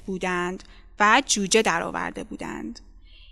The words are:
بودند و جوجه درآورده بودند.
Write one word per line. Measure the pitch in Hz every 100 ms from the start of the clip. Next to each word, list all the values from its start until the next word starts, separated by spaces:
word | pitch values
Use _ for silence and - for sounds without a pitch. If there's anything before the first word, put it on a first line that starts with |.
| -
بودند | 185 185 175 175 185 - - - -
و | 208 240 269
جوجه | 214 190 220
درآورده | 214 170 185 - 170 -
بودند. | 202 - 82 - - 240 - - - - -